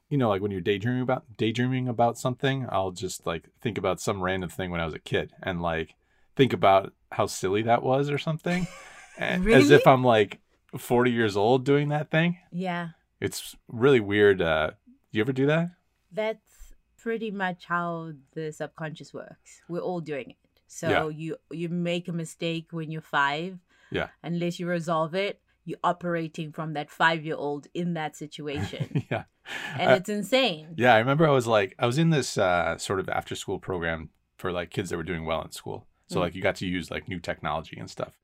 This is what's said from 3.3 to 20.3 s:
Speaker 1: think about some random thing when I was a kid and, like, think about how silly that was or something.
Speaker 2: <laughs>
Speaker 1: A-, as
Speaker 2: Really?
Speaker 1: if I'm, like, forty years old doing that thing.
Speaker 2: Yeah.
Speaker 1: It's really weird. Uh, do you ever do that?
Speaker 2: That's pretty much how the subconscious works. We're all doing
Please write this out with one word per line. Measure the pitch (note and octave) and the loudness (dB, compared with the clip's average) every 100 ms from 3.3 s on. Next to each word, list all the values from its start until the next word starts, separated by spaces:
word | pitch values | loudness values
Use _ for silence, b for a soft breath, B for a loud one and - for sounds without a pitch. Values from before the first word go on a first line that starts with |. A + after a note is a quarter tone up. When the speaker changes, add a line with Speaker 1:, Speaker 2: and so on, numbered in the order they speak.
| E2 - _ | -6 -8 _
Speaker 1:
think | B2 G2 | -6 -2
about | F#2+ F2+ | -2 0
some | - G2+ | -2 -2
random | F#2 F#2 F2 | -2 -2 -4
thing | - F2+ | -6 -6
when | F2 | -4
I | E2 | -4
was | - | -6
a | |
kid | - G2 D2 - | -4 -2 -2 -8
and, | - F2 | -6 -4
like, | E2+ E2 D#2+ _ _ _ _ - | -2 -4 -6 _ _ _ _ 0
think | B2 | 2
about | G#2+ G2 G2 G2+ _ - | 4 4 4 2 _ -8
how | - G2 | -4 -4
silly | - F#2 G2+ | -2 -2 0
that | A2+ A#2+ | 2 2
was | C3 C3+ C#3+ | 2 0 0
or | C#3+ | -4
something. | - D#3 F3 F3+ F3+ B B | -4 -6 -4 -4 -6 B B
Speaker 2:
<laughs> | B B - | B B -8
Speaker 1:
A-, | |
as | - - | -4 0
Speaker 2:
Really? | - B2+ - C#3 | 6 8 10 8
Speaker 1:
if | D#3+ | 8
I'm, | C3 | 6
like, | B2+ A2 G2+ - _ _ _ C3+ | 6 6 4 -2 _ _ _ -10
forty | - A#2+ B2 | 0 4 4
years | A#2 A2 G2+ | 4 2 4
old | G#2+ C3 C3 | 4 4 4
doing | C#3+ D3 | 2 2
that | D3 - | -2 -2
thing. | D#3+ E3+ F3 _ | 0 0 -2 _
Speaker 2:
Yeah. | F3 F#3 F3 E3+ - _ - | -8 -6 -6 -8 -14 _ -8
Speaker 1:
It's | - - - - - | -6 -6 -14 -18 -12
really | A#2 C3 B2+ | 2 4 4
weird. | G2+ G#2 G#2 F#2+ | 4 6 6 6
Uh, | E2 D#2 D#2 - _ | 4 2 0 -4 _
do | _ _ A2 | _ _ -2
you | |
ever | G#2+ | -2
do | C3 C#3 | 2 2
that? | D#3+ E3+ - _ _ _ | 2 -2 -8 _ _ _
Speaker 2:
That's | F3 A3 A3 _ - - - _ _ | -6 -6 -6 _ -20 -20 -20 _ _
pretty | A#3 A3+ A3 | -8 -6 -6
much | G3 F#3 F3+ - | -4 -4 -6 -4
how | F3 F3 E3 E3 C#3+ _ | -4 -2 -6 -10 -14 _
the | D#3+ D#3 | -10 -10
subconscious | D3+ D3+ - D#3 E3+ C#3+ | -8 -10 -8 -10 -10 -14
works. | C#3+ - - _ - - | -14 -16 -20 _ -20 -10
We're | E3+ | -6
all | E3 F3+ | -4 -6
doing | D3+ C#3+ A2+ | -6 -10 -10